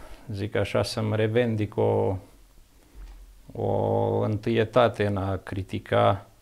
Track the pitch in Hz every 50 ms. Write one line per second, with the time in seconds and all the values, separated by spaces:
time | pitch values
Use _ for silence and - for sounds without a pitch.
0 | - - - - - - 107 98 104 104 - 104 101 - - 117 104 - - 113
1 | 110 107 107 107 110 110 110 123 123 117 113 107 104 101 - 110 107 107 104 104
2 | 104 104 98 95 - - - - - _ _ - - _ _ - - - - -
3 | - - - - - - - - - - - - 104 104 101 104 104 104 104 107
4 | 107 104 104 107 107 110 107 104 - 117 113 113 110 107 - 127 120 113 110 -
5 | 104 101 101 95 95 98 95 92 - - - 101 95 - - 104 - - 110 107
6 | 110 107 101 98 - - - _